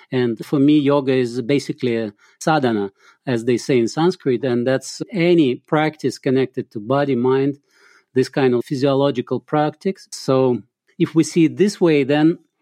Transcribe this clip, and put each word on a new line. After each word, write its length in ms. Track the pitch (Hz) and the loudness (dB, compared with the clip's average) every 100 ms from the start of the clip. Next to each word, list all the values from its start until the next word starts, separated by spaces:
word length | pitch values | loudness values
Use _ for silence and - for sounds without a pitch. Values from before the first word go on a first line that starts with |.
| - | -6
And 320 | 127 123 110 | -2 -2 -4
for 140 | - 147 | -2 2
me, 220 | 143 151 | 4 4
yoga 340 | 135 143 135 | 4 2 2
is 260 | 131 120 123 | 0 -2 -4
basically 520 | 120 143 - - 123 113 | -2 -2 -2 -6 -4 -2
a 160 | 107 - _ _ | -4 -10 _ _
sadhana, 520 | - 156 127 104 98 - _ _ 139 | -2 0 0 -2 -4 -10 _ _ -6
as 180 | 120 120 | -4 0
they 120 | 117 | -2
say 200 | - 127 | 0 0
in 100 | 113 | 0
Sanskrit, 560 | 156 170 180 143 117 | 0 0 0 -2 -2
and 220 | 131 120 123 | -2 -2 0
that's 380 | 131 - - 151 | -2 -4 -14 -8
any 440 | 190 170 175 135 123 | -2 2 4 2 0
practice 640 | _ 156 156 151 131 - | _ 0 0 -2 -6 -4
connected 540 | 139 131 123 - - | -2 0 -2 -6 -10
to 80 | 110 | -10
body, 360 | 104 139 143 123 | -2 -2 0 0
mind, 440 | 127 135 139 139 _ _ _ _ _ 131 | 0 0 0 -4 _ _ _ _ _ -2
this 120 | 127 | -2
kind 280 | 147 131 120 | 0 2 0
of 100 | - | -2
physiological 760 | 139 143 135 139 123 - 123 | -2 0 2 0 -2 -4 -6
practice. 680 | - 151 151 - 196 190 - | -2 -2 -2 -2 -6 -8 -12
So 520 | - - 131 131 117 - _ _ - | -8 -2 2 2 0 -6 _ _ -4
if 160 | 165 | 0
we 100 | 160 | 0
see 220 | 156 175 156 | 0 2 2
it 120 | 123 | 2
this 220 | 202 - | 0 2
way, 240 | 170 147 | 2 2
then 360 | 131 147 160 175 _ _ | 2 2 2 0 _ _